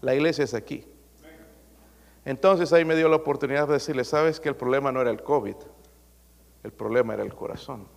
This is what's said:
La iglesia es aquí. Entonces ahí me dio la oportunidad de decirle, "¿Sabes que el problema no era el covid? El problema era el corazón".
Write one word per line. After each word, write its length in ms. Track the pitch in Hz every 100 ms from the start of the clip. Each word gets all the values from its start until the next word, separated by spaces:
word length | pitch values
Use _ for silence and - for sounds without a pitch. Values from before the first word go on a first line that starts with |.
La 140 | 127
iglesia 300 | 135 156 151
es 100 | 139
aquí. 320 | 117 - 143 - - - _ 160 160 - - - - - _ - -
Entonces 480 | - - 190 185 165
ahí 120 | 170
me 100 | 160
dio 140 | 160 160
la 80 | 156
oportunidad 500 | 156 139 139 139 147
de 80 |
decirle, 300 | 143 151 135
"¿Sabes 340 | 123 151 160 156
que 100 | 151
el 80 | 139
problema 360 | 123 135 139
no 80 | 131
era 100 | 123
el 120 | 110
covid? 340 | - 143 104 - - - - _ _ _ _ _ _ _
El 100 | 113
problema 420 | - 107 117 117
era 100 | 107
el 100 | 101
corazón". 520 | - - - - 127 95